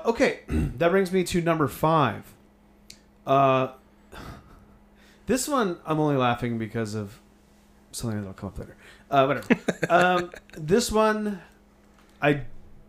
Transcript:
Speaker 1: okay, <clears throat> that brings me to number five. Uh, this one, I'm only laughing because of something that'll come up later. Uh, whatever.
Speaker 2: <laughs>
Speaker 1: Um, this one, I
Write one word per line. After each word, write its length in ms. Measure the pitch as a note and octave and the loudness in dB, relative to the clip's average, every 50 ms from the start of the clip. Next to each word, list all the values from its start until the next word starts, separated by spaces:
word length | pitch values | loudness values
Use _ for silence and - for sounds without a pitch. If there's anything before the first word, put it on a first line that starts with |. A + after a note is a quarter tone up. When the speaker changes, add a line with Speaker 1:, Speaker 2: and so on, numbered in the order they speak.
| - | 0
Speaker 1:
okay, 340 | A3+ A3+ - C4+ F#3 - - - | 0 0 2 2 2 0 -2 -6
<clears throat> 40 | - | -6
that 420 | - D#3 D#3 C#3 - B2 E3 E3+ | -4 -2 -2 -2 -2 0 2 2
brings 200 | F3+ G3 G3 F3 | 4 2 2 2
me 120 | F#3 F#3+ F3 | 0 0 0
to 180 | - - F3 | 0 0 0
number 260 | E3 E3+ E3 D#3 D3 B2 | 0 2 2 2 0 -2
five. 680 | - - - D#3 E3 D#3+ C#3 A#2 G2 - - - - - _ _ _ _ _ _ _ _ _ - - - _ _ _ _ - | -2 0 0 2 4 4 4 2 0 -4 -10 -16 -20 -20 _ _ _ _ _ _ _ _ _ -20 -20 -20 _ _ _ _ -2
Uh, 440 | C3+ C3+ C#3 C#3 C3+ C3 C3 C3 B2+ - - - _ _ _ _ _ - - - - - - - - - - - - - - _ _ _ - - - - _ _ | 2 2 4 4 4 4 2 0 -2 -6 -10 -20 _ _ _ _ _ -20 -18 -16 -16 -18 -18 -20 -20 -20 -20 -20 -20 -20 -20 _ _ _ -20 -20 -20 -20 _ _
this 220 | - A3+ B3+ - D4+ | -2 -2 -2 -2 0
one, 300 | C#4+ C4 A3 F#3 E3+ - - | 0 0 0 0 -2 -4 -4
I'm 140 | D#3+ D#3 D3+ | -4 -2 0
only 180 | D3+ D3+ C#3+ C3 | 2 2 2 2
laughing 400 | B2+ B2 A#2+ - B2+ A#2+ A#2 A2+ | 2 0 0 -2 -2 -4 -4 -4
because 360 | A2+ G#2 G#2+ A#2 A2+ G#2 G#2 | -6 -6 -4 -4 -4 -4 -4
of 240 | A2 G#2 G2 - - - _ _ _ _ _ _ _ _ _ _ _ _ _ | -6 -8 -8 -12 -18 -20 _ _ _ _ _ _ _ _ _ _ _ _ _
something 280 | - - - A#2 G#2+ G#2 | -12 -8 -6 -6 -6 -6
that'll 140 | G2+ F#2+ F#2+ | -6 -8 -10
come 160 | - G#2 F#2+ | -12 -12 -12
up 100 | - - | -12 -12
later. 160 | F#2 - - - - - - - - - | -14 -16 -18 -20 -20 -20 -20 -20 -8 -2
Uh, 160 | C3 C#3 C3 | 2 2 4
whatever. 220 | C#3 C#3 A#2 - - - - - - F3+ | 2 2 0 0 0 0 0 0 -2 -4
Speaker 2:
<laughs> 160 | - - - | -2 0 2
Speaker 1:
Um, 420 | E3+ F3 F3+ F3+ F3+ F3 F3 - - - - - - E3 | 4 4 4 4 2 0 -2 -4 -10 -18 -20 -20 -16 -10
this 340 | D#3 D3+ F#3+ A#3 A#3 - | -4 0 2 2 2 2
one, 500 | G#3+ G#3+ A3 G#3+ G#3+ G#3+ G#3 G#3 G3+ E3+ - - - _ _ _ _ _ _ _ _ _ - - - - | 2 2 2 2 2 0 -2 -6 -6 -8 -12 -18 -20 _ _ _ _ _ _ _ _ _ -20 -20 -8 -2
I 200 | - D3+ D3 C#3+ - - - - - - - - - | 0 2 2 0 -2 -8 -12 -14 -16 -18 -20 -20 -20